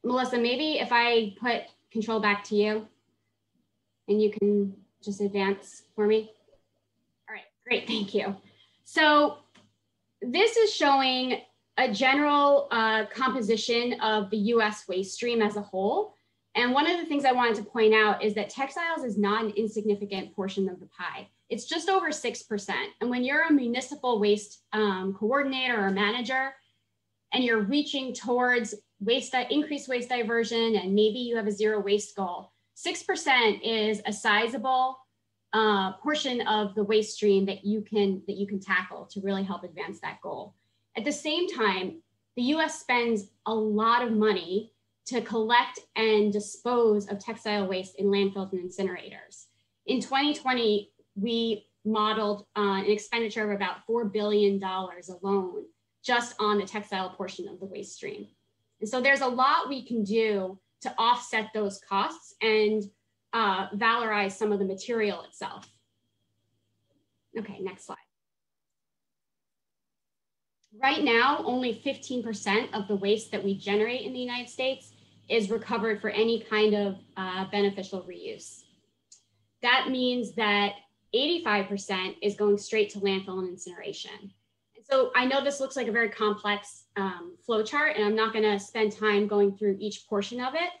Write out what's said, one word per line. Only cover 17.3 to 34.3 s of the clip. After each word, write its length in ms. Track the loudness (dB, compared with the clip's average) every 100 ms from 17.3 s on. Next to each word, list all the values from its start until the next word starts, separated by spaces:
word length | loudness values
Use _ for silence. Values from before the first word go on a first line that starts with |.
wanted 240 | 4 2 2
to 80 |
point 300 | -2 4 6
out 300 | 8 6 4
is 120 | 0 -2
that 140 | -4
textiles 540 | -6 -6 -4 -4 -2
is 140 | -4 0
not 260 | 0 0
an 80 | 0
insignificant 840 | -2 -2 -2 -2 -2 -2 -8 -8 -6
portion 340 | -4 -2 -2
of 100 | -4
the 60 | -16
pie. 400 | -10 -10 -10 -16 _ _
It's 160 | -8 -4
just 240 | -4 2
over 220 | 2 2
six 320 | -2 -4 -6
percent. 480 | -6 -6 -4 -6 -6 -4
And 100 | -2
when 140 | 0
you're 240 | 0 2 4
a 40 |
municipal 680 | 4 4 -2 -4 -4 0 2
waste, 440 | 4 2 0 -20 _
um, 420 | 0 0 0 -4 -2
coordinator 680 | 0 2 0 -2 -2 0 0
or 60 |
manager, 640 | 2 0 0 -2 -2 -2 -8 _ _ _ _ _ _ _
and 120 | 0
you're 200 | 2 2
reaching 500 | 2 0 0 -4 -6
towards 640 | -8 -2 2 2 2 -2 -10 _ _
waste 320 | 0 0 0
di-, 160 | -4 0
increased 400 | 0 0 -6 -4
waste 200 | -6 -2
diversion, 680 | -4 0 0 0 0 2 0
and 180 | 2
maybe 240 | 4 4 2
you 180 | -4 -2
have 120 | -2
a 40 |
zero 280 | 0 0 0
waste 360 | 0 0 0 -6
goal, 360 | -6 -6 -12 _ _ -10
six 260 | -8 -6
percent 640 | -4 -2 2 4 4 2
is 380 | -2 0 0 -2 -4
a 80 |
sizable, 840 | -2 2